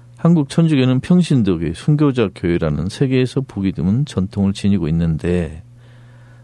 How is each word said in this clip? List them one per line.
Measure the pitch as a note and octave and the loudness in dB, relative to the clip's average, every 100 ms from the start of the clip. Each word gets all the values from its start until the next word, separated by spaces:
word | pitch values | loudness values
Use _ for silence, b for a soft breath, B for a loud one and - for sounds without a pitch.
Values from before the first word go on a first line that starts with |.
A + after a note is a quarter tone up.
| b b | b b
한국 | E3 E3+ C#3 | 2 2 2
천주교는 | - E3 C#3+ B2+ B2+ | 0 2 4 2 2
평신도 | - F3+ E3 C3+ G2 E2 | 2 2 4 2 2 0
교회, | D#2+ | -2
순교자 | E2 - D3+ D3 B2 G2+ | -4 0 2 2 2 -2
교회라는 | - F2 E2+ D#2+ D2 F2+ | -2 -2 0 0 -2 -4
세계에서 | - C3+ C3 B2+ - | -2 0 0 0 -4
보기 | C#3 G2+ F#2+ | -6 -4 -4
드문 | D#2+ E2+ A#2+ D3 | -2 -2 -2 -2
전통을 | - F#2 G2+ G2 | -4 -4 -2 -2
지니고 | G2 G2+ G2+ D#2 | 0 0 0 0
있는데 | E2 E2 D#2 E2+ F2+ D#2 D#2+ - b b b b b b b | -2 -2 -2 -2 -2 -4 -10 -20 b b b b b b b